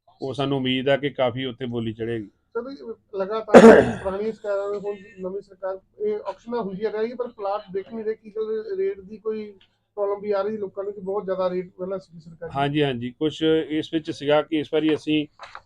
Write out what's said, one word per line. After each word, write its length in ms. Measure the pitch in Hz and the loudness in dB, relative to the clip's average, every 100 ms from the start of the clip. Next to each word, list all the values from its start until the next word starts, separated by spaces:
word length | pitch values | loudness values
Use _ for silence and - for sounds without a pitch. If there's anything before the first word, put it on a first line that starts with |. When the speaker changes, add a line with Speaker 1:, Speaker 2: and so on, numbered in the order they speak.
| _ - | _ -10
Speaker 1:
ਉਹ 120 | 135 | -8
ਸਾਨੂੰ 240 | 123 139 139 | -2 0 0
ਉਮੀਦ 320 | 127 131 131 | 0 0 2
ਆ 80 | 139 | 2
ਕਿ 120 | 143 | 0
ਕਾਫੀ 360 | 131 127 123 131 | 0 -2 0 -6
ਉੱਥੇ 200 | 120 131 | -6 -6
ਬੋਲੀ 280 | 120 113 | -4 -4
ਚੜ੍ਹੇਗੀ। 340 | 113 113 117 98 | -4 -4 -6 -8
Speaker 2:
ਸਰ, 440 | _ _ 226 247 | _ _ -10 -8
ਇਹ 460 | 277 233 220 _ 196 | -12 -14 -16 _ -6
ਲਗਾਤਾਰ 440 | 190 220 214 208 | -4 -4 6 10
<coughs> 420 | 226 170 127 110 | 12 12 8 0
ਪੁਰਾਣੀ 280 | 190 196 220 | -4 -4 -4
ਸਰਕਾਰਾਂ 380 | 214 208 202 202 | -6 -4 -2 -2
ਨੂੰ 100 | 208 | -6
ਹੁਣ 140 | 202 202 202 190 | -6 -10 -12 -12
ਨਵੀਂ 220 | 185 202 | -8 -8
ਸਰਕਾਰ, 380 | 196 190 190 190 _ - | -12 -10 -8 -8 _ -6
ਇਹ 200 | 208 214 202 | -4 -4 -6
ਆਕਸ਼ਨਾਂ 360 | 185 233 240 | -10 -6 -4
ਹੁੰਦੀਆਂ 300 | 196 190 214 | -4 -4 -4
ਰਹਿਣਗੀਆਂ, 240 | 208 226 247 | -2 -4 -4
ਪਰ 120 | 240 | -8
ਪਲਾਟ 340 | 226 202 214 202 | -6 -4 -4 -4
ਦੇਖ 200 | 190 190 | -8 -8
ਨਹੀਂ 120 | 226 214 | -8 -6
ਰਹੇ। 100 | 214 | -6
ਕੀ 140 | 220 | -8
ਗੱਲ, 480 | 214 220 220 214 190 | -8 -4 -4 -4 0
ਰੇਟ 220 | 196 196 | 0 -2
ਦੀ 180 | 190 214 | -8 -8
ਕੋਈ 400 | 220 220 208 190 _ _ _ - | -4 -4 -6 -12 _ _ _ -2
ਪ੍ਰੋਬਲਮ 260 | 202 202 | 0 0
ਵੀ 100 | 208 | 0
ਆ 100 | 196 | 0
ਰਹੀ 160 | 202 220 | 0 -2
ਲੋਕਾਂ 260 | 190 196 | -6 -6
ਨੂੰ 100 | 196 | -8
ਕਿ 80 | 202 | -6
ਬਹੁਤ 240 | 185 202 185 | -4 -4 -2
ਜ਼ਿਆਦਾ 240 | 185 185 | 0 0
ਰੇਟ 220 | 180 180 | -2 -6
ਪਹਿਲਾਂ 280 | - 185 190 | -8 -6 -6
ਸੀ 200 | - 170 | -10 -20
ਸਰਕਾਰੀ? 320 | 165 165 165 139 | -20 -14 -6 -2
Speaker 1:
ਹਾਂਜੀ, 280 | 143 147 | 0 2
ਹਾਂਜੀ, 280 | 139 123 123 | 0 0 -6
ਕੁਛ 320 | - 156 151 160 160 143 | -2 -2 0 2 2 2
ਇਸ 260 | 156 151 | -4 -2
ਵਿੱਚ 180 | 165 156 | -4 -4
ਸੀਗਾ 300 | - 143 151 | -4 2 2
ਕਿ 180 | 147 156 | 2 -2
ਇਸ 140 | 139 | 0
ਵਾਰੀ 220 | 156 156 147 | 0 2 0
ਅਸੀਂ, 320 | 151 151 147 - - - | 0 -2 -2 -10 -20 -20